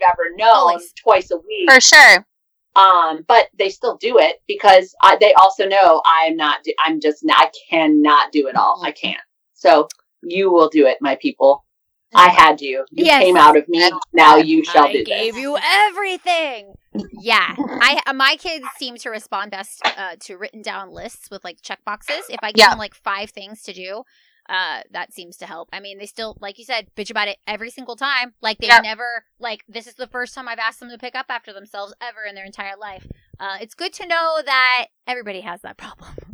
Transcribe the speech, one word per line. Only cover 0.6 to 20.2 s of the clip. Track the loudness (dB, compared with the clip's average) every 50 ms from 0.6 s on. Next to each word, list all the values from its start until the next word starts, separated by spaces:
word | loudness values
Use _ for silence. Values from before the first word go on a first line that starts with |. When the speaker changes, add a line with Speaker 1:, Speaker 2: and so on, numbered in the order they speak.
| 4 0 -2 -2 -8 -16 _
Speaker 1:
twice | -4 0 2 2 2 0 -4
a | -10
week. | -10 _ -12 -10 -4 2 4
Speaker 3:
For | 4 6
sure. | 6 6 6 8 8 8 8 4 2 _ _ _ _ _ _ _ _ _ 2
Speaker 1:
Um, | 4 4 4 4 2 0 -2 -4 -8 -2
but | 2 2 2 2 0 _
they | -6 -6 -6
still | -6 -6 -8 -8 -8
do | -6 -6 0 2 2
it | 2 2 0 -6 _
because | -12 -10 0 4 6 6 6 4 0 _ 2
I, | 4 4 4
they | 4 4 4 6
also | 6 6 4 4 0 -4
know | -2 2 4 4 4 4 4 2
I'm | 2 2 2 0 -2 -2
not, | -4 -4 -4 -4 -4 -6
do, | -10 -6 -4
I'm | -4 -4 -4 -2
just, | -2 -4 -4 -4 -2
I | 0 2 2 2 2 0 -14 _ -4
cannot | -2 0 0 2 2 2 2 2 2 2 0 0
do | -2 -2 -2
it | -2 -2
all. | -2 -2 -2 -2 -4 -6
I | -10
can't. | -10 -8 -10 -10 -10 -10 -16 _ _ _ _ _ _
So | _ 2 4 4 4 2 -2 -8 _ _ _ _ _
you | -16 -10 -6 -2 -2 2
will | 2 2 2 2
do | 2 2 2
it, | 2 2 -2
my | -4 -6 -6
people. | -4 -6 -8 -6 0 2 2 2 2 _ _ _ _ _ _ _ _ _ _ 4
I | 4 4 6
had | 6 4 4 4 2 0
you. | -6 -10 -8 -8 -10 _
You | -4 -2 2
Speaker 2:
Yes. | 2 4 4 4
Speaker 1:
came | 4 4
out | 6 6 6 6
of | 4 2
me. | 0 0 2 2 2 0 -2 -12 _ 2
Now | 6 6 8 8
you | 6 6 4 2 0 0
shall | 2 2 2 2
Speaker 2:
I | 2 0
Speaker 1:
do | -4 -4
Speaker 2:
gave | -4 -6 -6 -6 -6 -8
Speaker 1:
this. | -8
Speaker 2:
you | -8 -6 -6 -4
everything. | -2 0 2 2 2 0 0 -4 -8 -6 -8 -8 -6 -4 -4 -4 -4 -6 -10 -12 -16 _ _ _ _ _ -14 -14 -14 -14 -18 -12
Yeah. | -4 0 0 0 0 -2 -6
I, | -8 -10 -8 -4 0 0 0 0 0 -4
uh, | -6 -4
my | -2 0 0 -2
kids | -2 -8 -12 -12 -12 -14 -16 -16
seem | -14 -16 -16 -16
to | -16 -16 -14
respond | -14 -14 -14 -10 -10 -10 -10 -10
best, | -12 -16 -16 -16 -18 -8 -8
uh, | -8 -8 -8 -14 -14 -14 _